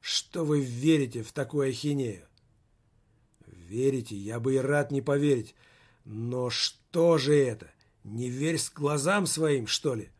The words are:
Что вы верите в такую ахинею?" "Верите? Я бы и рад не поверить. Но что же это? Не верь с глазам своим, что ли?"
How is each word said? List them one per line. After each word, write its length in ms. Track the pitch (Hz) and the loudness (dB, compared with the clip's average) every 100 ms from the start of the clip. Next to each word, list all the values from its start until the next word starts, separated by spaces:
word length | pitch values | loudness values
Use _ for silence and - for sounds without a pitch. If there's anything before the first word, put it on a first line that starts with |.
| - | -4
Что 380 | - - 175 156 | -6 -4 -4 0
вы 160 | 147 | 0
верите 600 | 131 120 147 160 131 117 | 0 0 4 4 2 -4
в 80 | 113 | -8
такую 380 | - 127 147 135 | -8 -4 -2 -2
ахинею?" 580 | 123 147 143 123 92 - _ _ _ _ _ _ _ _ _ _ _ - | -2 -2 -2 -2 -6 -16 _ _ _ _ _ _ _ _ _ _ _ -20
"Верите? 680 | 90 85 107 135 131 113 101 | -20 -10 0 0 0 -4 -8
Я 240 | 101 117 | -6 -4
бы 140 | 120 | 0
и 60 | 135 | 0
рад 320 | 131 147 139 | 2 0 2
не 100 | 139 | -2
поверить. 540 | 143 143 147 131 107 _ _ _ _ _ | 0 2 4 2 0 _ _ _ _ _
Но 480 | - 107 117 127 123 | -14 -8 -6 -4 -4
что 680 | 117 - - _ 170 170 160 | -2 -2 -4 _ 2 4 4
же 180 | 131 147 | 4 4
это? 360 | 135 110 - _ _ _ | 4 0 -12 _ _ _
Не 260 | 101 110 123 | -12 -6 -6
верь 300 | 123 151 165 | -2 -2 -2
с 100 | - | -4
глазам 560 | - 143 147 143 202 175 | -2 -2 0 2 2 0
своим, 400 | - 156 139 110 | 0 2 2 0
что 300 | - 151 120 | -2 -2 -4
ли?" 160 | 101 _ | -8 _